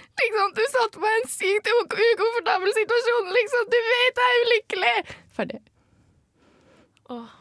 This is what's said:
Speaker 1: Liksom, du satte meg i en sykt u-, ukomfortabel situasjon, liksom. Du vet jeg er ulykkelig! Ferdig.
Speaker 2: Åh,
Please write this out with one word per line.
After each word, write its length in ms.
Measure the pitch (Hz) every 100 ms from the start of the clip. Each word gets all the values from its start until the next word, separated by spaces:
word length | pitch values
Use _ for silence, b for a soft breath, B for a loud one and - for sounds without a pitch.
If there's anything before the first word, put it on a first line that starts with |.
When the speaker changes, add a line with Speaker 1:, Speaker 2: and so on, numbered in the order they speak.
| B -
Speaker 1:
Liksom, 340 | 466 427 392
du 80 | - 523
satte 320 | 523 440 320
meg 100 | 427
i 100 | 440
en 80 | 508
sykt 380 | - 381 415 415
u-, 180 | 466 349
ukomfortabel 880 | - 466 381 453 466 330 370 370 453
situasjon, 540 | 415 466 466 480 359
liksom. 360 | 480 415 480 466
Du 60 | 480 453
vet 340 | 494 508 494
jeg 120 | 494
er 100 | 480
ulykkelig! 500 | 480 453 - 381 466 453 - B _
Ferdig. 280 | - 190 - - _ _ _ _ _ _ b b b b b b _ -
Speaker 2:
Åh, 220 | 240 226 -